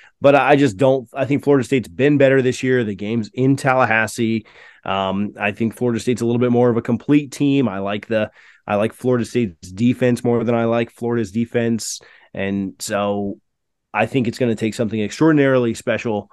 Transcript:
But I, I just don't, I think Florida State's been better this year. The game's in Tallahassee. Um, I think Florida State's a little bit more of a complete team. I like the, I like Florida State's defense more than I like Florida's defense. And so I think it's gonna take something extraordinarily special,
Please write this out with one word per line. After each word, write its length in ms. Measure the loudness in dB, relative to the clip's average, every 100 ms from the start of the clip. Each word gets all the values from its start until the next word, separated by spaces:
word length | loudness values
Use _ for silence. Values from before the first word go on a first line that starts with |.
| -20 _
But 160 | 2 4
I, 140 | 4
I 60 | 4
just 180 | 4 2
don't, 320 | 0 0 -4
I 120 | -6 -2
think 180 | -2
Florida 200 | 2 2
State's 240 | 2 -2 -4
been 300 | -2 0 4
better 240 | 4 4
this 200 | 2 -2
year. 220 | -2 0
The 120 | -2 -6
game's 340 | -6 -4 -6
in 220 | -2 0 2
Tallahassee. 920 | 2 2 2 2 0 -2 -2 -2 -6 -20 -20 _
Um, 500 | -6 -2 -2 -2 -4 -4
I 140 | -6
think 220 | -2 -4 -2
Florida 240 | -4 -2
State's 220 | -2 -2
a 40 | -2
little 140 | 0
bit 120 | 0
more 180 | 2 2
of 80 | 2
a 40 |
complete 500 | -2 -4 2 2 0
team. 380 | -2 0 2 0
I 100 | -2
like 260 | -4 -6 -4
the, 220 | -2 -2 -8 -20 _ -4
I 80 | -2
like 180 | -2
Florida 320 | -2 -2 0 0
State's 460 | -2 -4 -6 -18
defense 520 | -2 0 2 0 2
more 200 | 0 0
than 100 | 0
I 120 | 0 0
like 260 | 0 -2
Florida's 400 | -2 -2 0 -2
defense. 680 | -4 -2 -2 0 -2 -4 -12 -16 -20 _
And 420 | -8 -4 -4 -6 -8
so 600 | -6 -2 -2 -2 -6 -8 _ _ _ _ _
I 140 | -2 0
think 220 | 0 -2
it's 100 | -2
gonna 180 | -2 0
take 200 | -4 -2
something 240 | -4 -2
extraordinarily 720 | -6 2 4 4 4 2 0
special, 560 | -4 -4 -4 -2 -6 -6